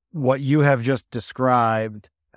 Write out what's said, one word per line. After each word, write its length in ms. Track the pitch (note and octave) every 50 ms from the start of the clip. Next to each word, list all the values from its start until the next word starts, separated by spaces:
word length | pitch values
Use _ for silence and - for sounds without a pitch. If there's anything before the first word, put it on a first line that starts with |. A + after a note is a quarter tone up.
| _ _ - E3
what 240 | C3+ B2 C3 C3+
you 180 | C#3 C3 C#3+ D3+
have 200 | C#3+ C#3+ C#3 B2
just 280 | A#2 B2+ C3+ B2 - _
described, 960 | - A#2+ A2 - - - B2+ B2+ B2+ B2 A#2 A2+ A2+ A2 A2 A2 G#2+ G#2+ - _ _ _ _ _ _